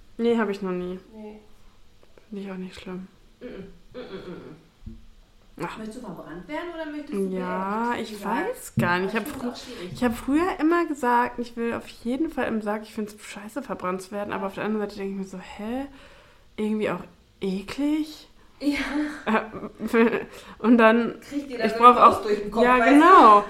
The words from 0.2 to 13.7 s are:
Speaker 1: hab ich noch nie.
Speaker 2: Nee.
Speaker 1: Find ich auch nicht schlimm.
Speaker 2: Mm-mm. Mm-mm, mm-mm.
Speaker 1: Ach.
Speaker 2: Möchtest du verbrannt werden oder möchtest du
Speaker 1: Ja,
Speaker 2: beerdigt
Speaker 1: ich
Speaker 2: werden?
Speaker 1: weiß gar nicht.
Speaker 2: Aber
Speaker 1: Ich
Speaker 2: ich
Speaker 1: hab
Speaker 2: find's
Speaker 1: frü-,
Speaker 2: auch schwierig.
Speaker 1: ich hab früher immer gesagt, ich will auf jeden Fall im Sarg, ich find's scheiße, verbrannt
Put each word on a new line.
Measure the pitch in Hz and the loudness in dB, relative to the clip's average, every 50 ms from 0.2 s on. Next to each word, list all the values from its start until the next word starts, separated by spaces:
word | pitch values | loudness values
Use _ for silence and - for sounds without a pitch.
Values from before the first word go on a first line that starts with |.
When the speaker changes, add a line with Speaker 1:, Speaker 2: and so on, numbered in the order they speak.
| 233 233 233 | 0 2 2
Speaker 1:
hab | 233 214 196 | 2 0 -2
ich | 196 196 | -2 -4
noch | 196 185 | -4 -4
nie. | 180 180 180 180 185 185 - - 220 | -4 -4 -6 -8 -10 -12 -14 -18 -20
Speaker 2:
Nee. | 214 214 214 214 214 - - - - - - _ - - - - - - - - - - - | -18 -18 -18 -18 -20 -20 -20 -20 -20 -20 -20 _ -20 -20 -20 -20 -20 -20 -20 -20 -20 -20 -14
Speaker 1:
Find | 214 196 196 | -12 -12 -10
ich | 196 | -10
auch | 190 | -10
nicht | 185 185 185 - - | -10 -12 -12 -14 -16
schlimm. | - 190 180 185 185 - _ _ - - _ - | -14 -12 -12 -12 -14 -16 _ _ -20 -20 _ -20
Speaker 2:
Mm-mm. | 247 240 208 196 185 - - - - - - | -18 -16 -16 -16 -16 -18 -20 -20 -20 -20 -18
Mm-mm, | 254 | -16
mm-mm. | 247 202 190 180 - 185 175 - - - 160 - - _ _ _ - - - - - - - - - _ _ - - - - - 156 | -16 -14 -14 -14 -14 -14 -16 -16 -16 -18 -20 -20 -20 _ _ _ -18 -18 -16 -18 -20 -20 -20 -20 -20 _ _ -20 -20 -20 -14 -10 -10
Speaker 1:
Ach. | 165 - 220 | -10 -10 -10
Speaker 2:
Möchtest | 220 214 214 254 | -14 -14 -14 -14
du | 240 | -14
verbrannt | 196 160 - - 147 160 180 180 - | -14 -14 -14 -14 -14 -14 -14 -12 -10
werden | 302 330 349 349 330 | -10 -8 -8 -8 -10
oder | 320 311 | -10 -10
möchtest | 302 294 302 285 - 202 | -10 -10 -12 -10 -8 -6
du | 196 196 185 185 | -4 -4 -4 -4
Speaker 1:
Ja, | 185 180 180 185 185 190 196 208 226 233 240 | -6 -6 -6 -6 -6 -4 -4 -4 -4 -2 -2
Speaker 2:
beerdigt | 240 - 226 220 | -4 -4 -6 -8
Speaker 1:
ich | 214 202 202 | -10 -10 -6
Speaker 2:
werden? | 202 220 277 359 453 | -4 -4 -4 -4 -6
Speaker 1:
weiß | 508 - - - - - | -8 -10 -10 -8 -2 0
gar | 196 175 175 180 | 0 2 0 0
nicht. | 190 190 208 | -2 -2 -4
Speaker 2:
Aber | 226 208 | -4 -6
Speaker 1:
Ich | 294 | -6
Speaker 2:
ich | 269 | -10
Speaker 1:
hab | 269 | -8
Speaker 2:
find's | |
Speaker 1:
frü-, | 247 240 | -8 -8
Speaker 2:
auch | 247 - - 254 240 185 | -8 -10 -14 -14 -14 -12
schwierig. | 175 180 - | -12 -12 -6
Speaker 1:
ich | - 247 | -2 -2
hab | 233 226 | -2 -2
früher | - - 262 277 311 349 381 - - | -2 -2 0 0 2 2 0 -2 0
immer | 294 320 339 339 339 | 2 2 2 2 0
gesagt, | 330 285 - 247 247 240 240 247 - - - | -2 -4 -2 0 2 2 2 2 0 -4 -8
ich | 233 233 - | -10 -8 -6
will | 233 233 233 | -6 -4 -4
auf | 226 226 - - | -4 -6 -8 -12
jeden | - - - 233 254 277 320 320 | -16 -10 -6 -4 -2 -2 -2 -4
Fall | - 262 - - | -2 -4 -2 -2
im | 226 214 | -2 -4
Sarg, | 208 208 214 220 | -2 -4 -4 -6
ich | 220 - | -6 -10
find's | - 226 208 214 - - | -8 -8 -8 -8 -10 -16
scheiße, | - - - 202 202 220 - 277 | -18 -18 -16 -16 -14 -12 -10 -10
verbrannt | 247 - | -8 -8